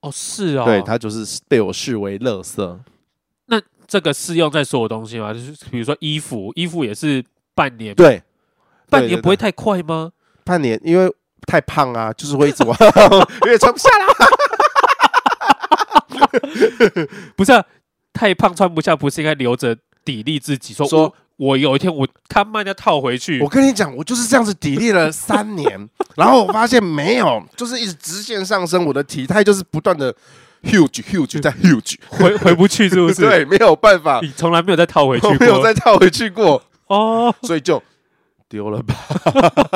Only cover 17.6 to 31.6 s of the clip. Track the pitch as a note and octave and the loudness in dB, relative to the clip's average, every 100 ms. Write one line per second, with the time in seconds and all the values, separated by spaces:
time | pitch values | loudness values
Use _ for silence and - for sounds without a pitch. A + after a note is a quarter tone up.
17.6 | - _ _ _ _ - G#3+ F3+ F#3+ F3 | 2 _ _ _ _ -2 -2 2 0 0
18.6 | F#3 D#3+ F3 D#3 C#3+ E3 D#3 D3 B2 B2 | -2 0 -2 -2 -2 -4 -4 -4 -4 -2
19.6 | B2 A2+ _ _ - A2+ A#2+ D3 - C3+ | -4 -6 _ _ -12 -10 -6 -8 -6 -8
20.6 | - A2 C#3 D#3 D#3 - _ - C3+ C3+ | -8 -6 0 2 2 -2 _ -6 -2 0
21.6 | C#3+ C#3 F#3 D3+ C3+ _ _ G#3+ G#3 G#3+ | 0 0 -2 -4 -6 _ _ -2 -2 -4
22.6 | G3 G3 A3 D3+ C3 B2 - C3+ D3 C4+ | -8 -4 -2 -2 -2 -6 -6 -4 -2 2
23.6 | C4+ G#3+ D#3+ B2+ D#3+ A#3+ A3+ C4 G#3+ F#3 | 2 0 -6 -6 -8 -6 0 0 0 -4
24.6 | C#3+ C#3 A3+ F#3 D#3+ D#3+ - G#3 G#3+ F#3+ | -4 -2 0 2 0 -4 -4 -4 -4 -4
25.6 | C#3 F#3+ G#3 _ - - G3+ B3+ G3 G#3+ | -4 -6 -12 _ -10 -2 2 2 2 -2
26.6 | A#3 A#3+ F#3 D3 D#3+ B3 F3 A2 E2 - | 0 0 0 -2 -2 0 0 -2 -6 -12
27.6 | A#3+ B3 G#3+ D#3+ D#3 F#3+ G#3 G#3+ F#3+ G3+ | -10 -8 -10 -10 -14 -14 -10 -8 -6 -6
28.6 | E3+ F3+ D#3+ C3+ C#3+ D3 C3+ G3+ G#3 G3 | -2 -2 -2 -4 -6 -10 -4 0 2 0
29.6 | F3 D#3 G3+ D#3+ C3 - _ - _ _ | -4 -4 -2 -2 -4 -8 _ -20 _ _
30.6 | - G#3+ C#3+ - - F#3 C3 D3+ C#3+ A2+ | 0 2 2 0 -6 -4 -4 -4 -4 2